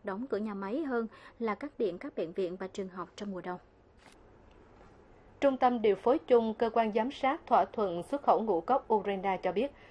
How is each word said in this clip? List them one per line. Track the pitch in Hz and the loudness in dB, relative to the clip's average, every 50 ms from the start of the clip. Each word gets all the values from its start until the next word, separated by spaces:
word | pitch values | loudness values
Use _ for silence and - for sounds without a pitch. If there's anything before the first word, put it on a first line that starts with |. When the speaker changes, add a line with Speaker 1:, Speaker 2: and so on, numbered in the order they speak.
| - | -8
Speaker 1:
đóng | 208 190 202 254 | -8 -8 -6 -6
cửa | 269 226 | -4 -4
nhà | 202 214 220 202 | -4 -2 -4 -6
máy | 196 196 196 226 302 330 | -6 -6 -6 -6 -4 -4
hơn | 269 254 233 233 214 - - - - - - | -2 -2 -4 -4 -4 -8 -14 -20 -20 -10 -6
là | 233 220 208 | -4 -4 -4
cắt | - - 294 - - | -4 -6 -10 -6 -4
điện | 233 190 170 190 | -2 -2 -4 -6
các | - 294 - | -10 -10 -8
bệnh | - 180 160 180 | -6 -6 -6 -4
viện | - 190 165 180 | -4 -4 -4 -4
và | 190 190 | -6 -10
trường | 185 - - 196 190 | -10 -8 -10 -10 -10
học | 175 185 170 - - | -10 -12 -12 -12 -12
trong | - 208 202 | -12 -10 -8
mùa | 190 180 | -8 -8
đông. | 170 180 180 180 - _ _ _ _ _ _ _ - - - - - - - - - - - - - - - - - - - - - - - - - - - - | -8 -8 -10 -10 -12 _ _ _ _ _ _ _ -20 -20 -20 -20 -20 -20 -20 -20 -20 -20 -20 -20 -20 -20 -20 -20 -20 -20 -20 -20 -20 -20 -20 -20 -20 -20 -4 0
Speaker 2:
Trung | - 277 262 | 2 2 4
tâm | 254 262 247 247 233 214 | 4 4 4 4 4 4
điều | 214 196 | 2 2
phối | - - 240 269 330 | 4 4 2 2 2
chung, | - - 254 233 220 220 214 | 4 4 4 4 4 2 0
cơ | - 240 226 | -2 -2 0
quan | 226 233 226 220 202 | 2 2 0 2 2
giám | 226 220 262 | 0 0 0
sát | 285 - - 262 294 - - | -2 -2 0 0 0 -2 0
thỏa | - 247 196 185 | 2 4 4 4
thuận | - - - 208 190 170 175 170 | 2 0 -2 -2 -2 -2 -4 -4
xuất | - 277 285 - | -4 -6 -2 2
khẩu | - 190 165 226 | 2 2 4 2
ngũ | 220 185 165 | 2 0 0
cốc | 165 - 247 277 - - 226 | 0 0 0 0 2 2 0
Ukraine | 208 180 202 196 190 185 196 190 180 - | 2 2 0 -4 -2 -2 -2 -2 -2 -2
cho | 185 175 | -2 0
biết, | 190 254 277 - - - - | 0 -2 -2 -4 -10 -20 -20